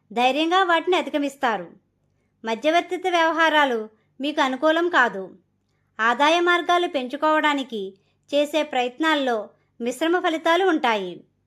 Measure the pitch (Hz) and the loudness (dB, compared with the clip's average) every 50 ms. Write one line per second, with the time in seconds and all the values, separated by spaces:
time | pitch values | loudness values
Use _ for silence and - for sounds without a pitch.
0 | _ - 214 220 247 254 262 285 320 330 349 381 392 359 339 330 320 359 359 339 | _ -10 -2 0 2 2 2 2 0 2 2 2 4 4 2 0 2 0 0 0
1 | 277 269 - 302 285 277 277 - - 247 220 190 175 160 - _ _ _ _ _ | 0 -2 -2 -2 -4 -4 -6 -2 -2 -2 -2 -2 -6 -10 -18 _ _ _ _ _
2 | _ _ _ _ _ _ _ _ - 226 226 220 233 302 320 349 349 349 370 349 | _ _ _ _ _ _ _ _ -6 -6 -4 -2 0 2 2 2 0 -2 -6 -4
3 | 370 370 349 339 330 320 320 311 330 320 302 302 294 269 240 226 214 220 _ _ | -4 0 2 2 2 2 2 2 2 2 4 4 2 2 0 -2 -6 -10 _ _
4 | _ _ _ - 262 294 294 320 294 262 262 254 294 311 311 330 339 349 349 302 | _ _ _ -8 -6 -4 -2 0 0 0 0 0 0 2 2 2 0 2 2 2
5 | 247 233 185 196 190 175 - - _ _ _ _ _ _ _ _ _ _ _ - | 2 2 0 -6 -12 -12 -16 -20 _ _ _ _ _ _ _ _ _ _ _ -2
6 | 220 226 240 233 285 302 320 349 349 349 349 339 339 349 349 349 349 349 349 285 | 0 0 2 2 2 2 4 2 2 2 2 2 2 2 0 0 0 0 -4 -4
7 | 254 247 262 285 311 311 311 311 302 302 294 277 269 269 233 214 196 190 196 _ | -6 -6 -6 -2 0 0 2 2 2 0 0 -2 -4 -6 -8 -8 -8 -10 -12 _
8 | _ _ _ _ _ - - 285 294 294 294 311 294 294 - 254 247 247 247 - | _ _ _ _ _ -4 0 0 0 0 0 -2 -2 -2 -2 -2 -2 -4 -4 -2
9 | 320 320 311 294 277 254 233 214 202 - _ _ _ _ _ - 233 233 254 - | 0 0 0 0 0 0 -2 -2 -4 -8 _ _ _ _ _ -8 -6 -6 -4 -2
10 | 330 330 339 370 339 359 320 320 320 330 330 349 392 381 330 302 - 240 226 214 | 0 0 0 0 0 0 -2 -2 0 0 2 2 2 2 0 0 0 0 0 0
11 | 190 180 175 - - _ _ _ _ | -4 -8 -12 -14 -18 _ _ _ _